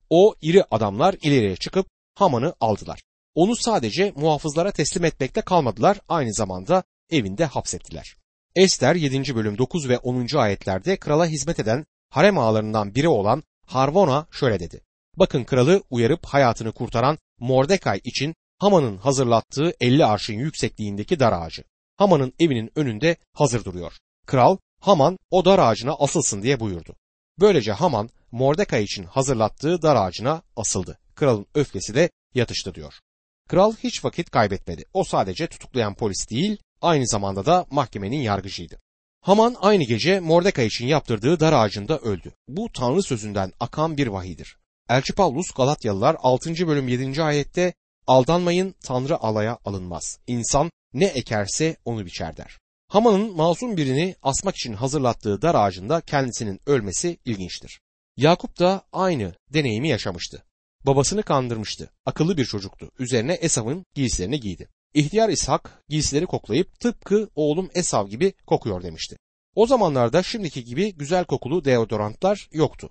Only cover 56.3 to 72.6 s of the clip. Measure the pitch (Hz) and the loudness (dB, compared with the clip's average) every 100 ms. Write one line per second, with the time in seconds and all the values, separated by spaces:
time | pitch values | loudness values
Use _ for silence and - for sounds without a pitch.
56.3 | - 107 95 - 139 101 - 175 170 123 | -4 -8 -6 0 0 0 -4 -6 -6 -8
57.3 | 98 87 - - - _ _ _ - 147 | -8 -8 -12 -16 -20 _ _ _ 0 2
58.3 | 175 247 - 175 190 - 160 185 147 95 | 2 -2 0 0 0 -4 -2 0 0 -4
59.3 | - _ 147 135 107 156 113 107 87 - | -8 _ -2 0 0 0 -2 -4 -8 -12
60.3 | - _ _ _ _ 139 139 131 208 214 | -14 _ _ _ _ 0 2 2 0 0
61.3 | 143 123 113 101 - 76 _ 131 - 160 | 0 0 -6 -8 -12 -16 _ -6 0 0
62.3 | 165 113 101 95 - - - 123 123 127 | 0 -2 -4 -10 -16 -18 -10 -2 -2 0
63.3 | 185 160 131 110 175 - 143 123 - 90 | -2 -2 -2 -4 -6 -8 -4 -2 -2 -4
64.3 | 147 107 85 - _ _ 147 147 214 220 | -4 -6 -10 -14 _ _ 0 2 2 2
65.3 | 143 - 156 - - - 151 - 143 180 | 0 -2 -2 -4 -20 -6 -4 -2 -2 -2
66.3 | 123 - 127 185 - - - - 208 208 | -4 -2 -2 -2 -4 -4 -4 0 0 0
67.3 | - 151 156 185 175 165 123 98 110 190 | -2 0 0 -4 -4 -2 -2 -2 -2 -2
68.3 | - - 156 120 90 87 80 - - _ | -2 -2 -2 -2 -6 -8 -12 -14 -14 _
69.3 | _ _ - 233 254 175 135 117 156 - | _ _ 0 2 4 2 2 2 2 0
70.3 | 233 175 131 117 123 214 160 143 180 175 | -6 -8 -8 -8 -4 -4 -4 -4 -2 -2
71.3 | 131 123 175 139 123 110 107 104 - 190 | -4 -4 -2 2 2 0 -2 -6 -2 -2
72.3 | 208 - 151 | -2 -4 -2